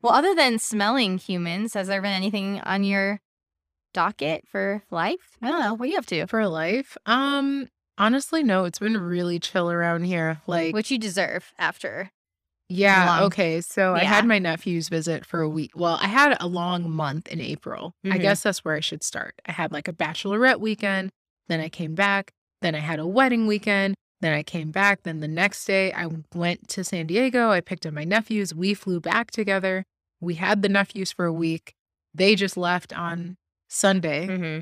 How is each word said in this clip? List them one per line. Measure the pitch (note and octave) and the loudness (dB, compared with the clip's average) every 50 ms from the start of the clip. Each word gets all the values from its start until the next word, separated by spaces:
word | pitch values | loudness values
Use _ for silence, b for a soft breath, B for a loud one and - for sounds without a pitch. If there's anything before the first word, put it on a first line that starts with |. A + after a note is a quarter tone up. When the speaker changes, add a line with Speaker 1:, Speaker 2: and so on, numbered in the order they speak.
Speaker 1:
Well, | - A#3 G#3 | 4 6 4
other | B3+ D4+ F#4 G4 | 6 6 4 4
than | E4 D4 B3+ A#3 A3+ | 4 4 4 2 0
smelling | - - - G#3 G3+ G#3 A#3+ C#4 B3 G3 F#3 F#3 | -2 -2 -2 0 0 2 2 2 2 2 0 -4
humans, | - - F#3+ F3+ E3+ E3+ E3+ F#3+ G#3+ A3+ - | -4 -4 -4 -4 -2 -4 -4 -4 -6 -4 -4
has | G#3+ F#3+ F#3 | -6 -4 -2
there | G3 G3 | -4 -2
been | F#3+ G3+ G3 | -2 -2 -2
anything | F#3+ F#3+ G#3 G3 G#3 G3 G3 G3+ G3 | -2 -2 -2 -2 -2 -4 -4 -6 -6
on | - - F#3+ G3 G3+ | -4 -4 -2 0 0
your | G3 G3 G3 G3 G3 G#3 G#3 _ _ _ _ _ _ _ _ _ _ _ _ _ _ _ | 2 2 2 0 0 -2 -6 _ _ _ _ _ _ _ _ _ _ _ _ _ _ _
docket | F#3 E3+ F#3+ G#3+ - C#4 - D#3+ - - _ | 0 0 0 0 -2 -4 -4 -4 -4 -6 _
for | _ G3 G3 G3 G3 G#3 - _ | _ -4 -2 -2 -4 -6 -8 _
life? | - E3+ E3 G3+ D#4+ F#4 _ _ _ _ | -4 -2 -2 -2 -2 -4 _ _ _ _
I | - A#3+ | -4 -2
don't | D#4 E4+ | -2 0
know. | C4+ G#3 G#3+ | 0 -2 -2
What | A3 B3 C4 | -2 -4 -4
are | |
you | F4+ F#4 | -4 -4
up | A#3+ - | -4 -2
to? | F#3 D#3+ D#3 F#3+ | -4 -4 -4 -2
Speaker 2:
For | - A3 A3 G3 | -2 0 0 0
life? | E3 D#3+ D#3+ E3 G3+ C4 C4+ - - - _ | -2 -2 -2 -2 -2 -2 -4 -6 -14 -14 _
Um, | - A3+ B3+ C4+ C#4 C#4 C#4+ C#4 C#4 C#4 C#4 C4 - _ _ _ _ _ - | 0 0 2 2 0 0 0 0 -2 -2 -4 -6 -10 _ _ _ _ _ 0
honestly, | G3+ A3 A#3+ C#4 C4+ - - D#4+ D4+ | 2 2 2 2 0 0 0 2 2
no. | A#3+ F#3+ F#3 F#3 | 4 4 2 2
It's | F3 E3 - | 0 -4 -4
been | G3+ G#3+ A3+ G#3+ | -2 -2 0 0
really | F3+ F3 F3 F3 F3 F3 F3 F3 | -2 -2 -2 -2 0 0 -2 -4
chill | - - - F#3+ F3 E3+ | -4 -4 -2 -2 0 0
around | E3+ E3+ E3+ E3+ E3+ E3+ E3+ | 0 0 0 0 0 0 0
here. | F3+ F#3 E3+ D#3+ D#3+ D#3+ D#3 _ - | -2 0 0 0 -2 -4 -4 _ -2
Like | F3+ E3+ E3 E3 D#3+ | -2 0 0 0 -2
Speaker 1:
Which | G#3+ A3 - | -2 -2 -2
you | C4+ B3 | -2 -2
deserve | A3 G#3 F3 G3 F3+ - - F#3 - - _ - | -2 -4 -2 -2 -2 -2 -2 -6 -8 -10 _ -4
after | F3+ D#3+ - - - D#3 G#2+ C#3+ F#3+ F#3+ _ _ _ _ _ _ _ _ _ _ _ _ | -4 -4 -4 -4 -10 -10 -8 -8 -12 -12 _ _ _ _ _ _ _ _ _ _ _ _
Speaker 2:
Yeah, | F3+ F3+ G3 G3+ G3 F#3+ F3+ F3 F3 E3 | -2 2 6 6 8 8 8 6 6 6
Speaker 1:
long. | G3 | 4
Speaker 2:
okay, | G3+ F#3 - F#3+ E3 D#3+ E3+ | 4 4 2 0 2 2 -2
so | E3+ - - - G3 F#3 F3+ | -4 -4 0 2 2 4 4
I | E3+ F3+ | 4 4
had | - G#3 G3+ A3 | 4 6 6 6
Speaker 1:
Yeah. | A#3 | 6
Speaker 2:
my | A3 G3+ | 4 4
nephew's | F#3 E3+ E3 E3 - G3+ F3 E3+ D#3+ - | 2 0 -2 -2 -2 -2 -2 -2 -2 -2
visit | E3+ E3 D#3 E3+ E3 - - | -4 -2 -2 -2 -4 -4 -6
for | - - E3+ | -6 -4 -2
a | D#3+ D#3 | -2 -2
week. | D#3 D#3 D3+ - _ | -2 -4 -6 -6 _
Well, | D#3+ F3 E3+ E3 - | -2 0 0 0 0
I | - G3 | 0 2
had | G#3 C4 C#4+ D4 C4 - | 4 6 6 6 6 2
a | - F3+ | 0 -4
long | F3 F3 E3+ F3+ F3+ F3 E3+ E3 | -4 -2 -2 -2 -2 -2 -2 -2
month | D#3+ D#3 D#3 C#3+ C#3 D#3 - - | -2 -2 -2 -2 -4 -6 -8 -8
in | - E3 | -8 -8
April. | C#3 B2+ D3+ D3 _ - - - - F3 - _ _ | -6 -6 -8 -8 _ -10 -10 -10 -10 -12 -14 _ _
I | F#3+ | -2
Speaker 1:
Mm-hmm. | F#3+ F#3 | 0 2
Speaker 2:
guess | F3 G3 G3+ G3 | 4 2 2 2
that's | - G#3+ F#3+ - _ | 0 -2 -2 -2 _
where | E3 D#3 | -4 -4
I | D3+ | -2
should | D#3 - - D#3 - | -2 -6 -6 -6 -8
start. | - - - - - - - _ | -8 -8 -8 -10 -10 -14 -18 _
I | - | -12
had, | F3 - E3 D3+ | -6 -6 -4 -4
like, | E3 D3 D3 - | -4 -6 -8 -8
a | E3 | -4
bachelorette | _ E3 D#3 E3 - - G3 G3 G#3+ B3 C4 B3+ G#3 | _ -4 -4 -4 -6 -4 -2 0 4 4 4 4 2
weekend, | G3+ A3 G#3+ - - G3 G3 F#3+ F#3+ F#3+ _ _ _ _ _ _ _ _ | 0 -2 -2 -2 -2 -2 -2 -2 -4 -6 _ _ _ _ _ _ _ _
then | E3+ D#3+ | -2 -2
I | D#3+ E3 | -2 -6
came | - - F3 D#3 D#3+ | -6 -8 -8 -6 -2
back, | E3 G3 G3+ G3 G3 G3 - _ _ _ _ _ _ | 0 2 2 2 0 -2 -6 _ _ _ _ _ _
then | - F3 D#3+ | -2 -2 -2
I | D3+ | -2
had | D3+ D#3 E3 D3+ | -4 -4 -4 -2
a | D#3 | -2
wedding | E3+ F#3+ B3 C4+ C4 B3 A#3 A3+ G#3+ | 0 4 4 4 6 4 2 2 2
weekend, | G#3 G#3 G3+ G#3+ G3+ G3 G3 G3 G3 - _ _ _ _ | 2 0 2 2 2 2 2 0 -2 -4 _ _ _ _
then | - E3 D#3 | 0 0 0
I | D3 D3+ | 0 -2
came | - - E3+ D#3 D#3 | -4 -6 -6 -6 -4
back, | D3+ F#3+ G3 G3+ G3+ F#3+ _ | 0 2 4 4 4 2 _
then | F3 D#3+ D#3 | -8 -6 -6
the | D3+ D3+ | -6 -4
next | D#3 E3 F#3 G3+ G3 - - | -2 0 0 0 0 -4 -4
day | - G3 G3 F#3+ F#3+ | 0 2 2 2 2
I | - - F3 E3 D#3+ E3 D3+ _ - | -2 -4 -6 -6 -6 -8 -10 _ -6
went | F3 E3+ E3+ F3 - - _ | -2 0 0 -2 -2 -6 _
to | - - F#3 | -10 -8 -6
San | - - F3 D#3+ D#3+ | -6 -4 -4 -4 -2
Diego, | E3+ G#3+ B3+ C4 A#3 B3 A#3 A3+ | 0 2 2 2 2 2 4 4
I | G#3 F3 | 4 2
picked | E3+ - F#3+ E3 - | 2 -2 -8 -8 -6
up | E3 D3+ | -8 -8
my | D3 D3+ | -6 -2
nephews, | E3 G3 A3 G#3+ - A3 G#3 G3+ E3+ D#3+ | 0 0 0 0 0 -2 -2 -2 -2 -4
we | D#3+ F3+ G3 G#3 | -2 0 0 -2
flew | - - G3 F3+ F3 | -2 -2 -4 -4 -2
back | D#3+ E3 F3 A3 A#3 - | 0 0 0 0 0 -2
together, | - - G#3+ G3 G3 G3 F#3 F#3+ F#3 F#3+ F#3+ _ _ _ _ _ _ _ | -4 -4 0 0 0 0 0 0 -2 -2 -6 _ _ _ _ _ _ _
we | F3 F3 E3+ | -6 -6 -4
had | D#3+ F#3 F#3+ G#3 G#3+ | -2 2 2 2 2
the | G3 G3 | 2 2
nephews | G3 G3+ G3 - - G3 F#3+ F3 | 2 2 0 0 -4 -6 -6 -6
for | - - F3+ | -4 -2 -2
a | E3+ E3 | -2 0
week, | E3 E3 E3 D#3+ D#3+ _ - _ _ _ _ _ _ _ _ _ | 0 0 -2 -2 -4 _ -14 _ _ _ _ _ _ _ _ _
they | D3 F#3 G3 G#3+ | 2 4 4 6
just | F#3 G3 F#3+ - F#3 | 4 2 -2 -2 -2
left | F3+ F3 F3 F3+ - - - - | 0 0 0 -2 -2 -6 -10 -8
on | F3 E3+ E3+ F3 E3+ F3 F#3 _ _ _ _ _ _ _ | -6 -6 -6 -6 -8 -10 -12 _ _ _ _ _ _ _
Sunday, | - - - G3 G3 F#3+ E3 D#3+ D3 D3 E3+ F#3+ | -6 2 2 4 4 4 0 -2 -2 -2 -4 -4
Speaker 1:
Mm-hmm. | F#3+ F#3 F3 D#3+ D#3 D#3 | -4 -4 -4 -4 -6 -8